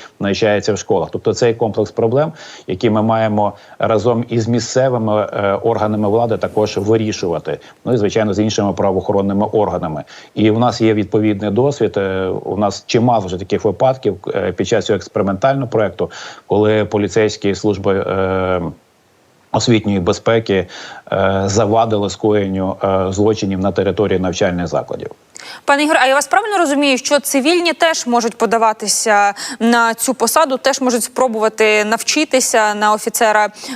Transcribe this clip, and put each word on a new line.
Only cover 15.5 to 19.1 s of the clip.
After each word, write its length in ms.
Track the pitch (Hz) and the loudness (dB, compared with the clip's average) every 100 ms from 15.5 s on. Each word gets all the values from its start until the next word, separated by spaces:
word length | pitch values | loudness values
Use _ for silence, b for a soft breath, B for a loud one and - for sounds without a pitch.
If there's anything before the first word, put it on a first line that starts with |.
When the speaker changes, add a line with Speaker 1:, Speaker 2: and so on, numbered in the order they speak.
| 139 123 | 0 -2
Speaker 1:
проєкту, 420 | 117 101 - 87 B B B _ | -2 -2 -2 -8 B B B _
коли 380 | 98 107 107 | 2 2 2
поліцейські 720 | 101 104 104 110 107 - 101 | 0 0 0 2 0 0 -4
служби, 400 | 95 107 98 98 95 - | -2 -2 -2 0 -2 -2
е, 520 | 95 95 95 92 92 82 76 _ _ _ | -2 0 0 0 -2 -4 -10 _ _ _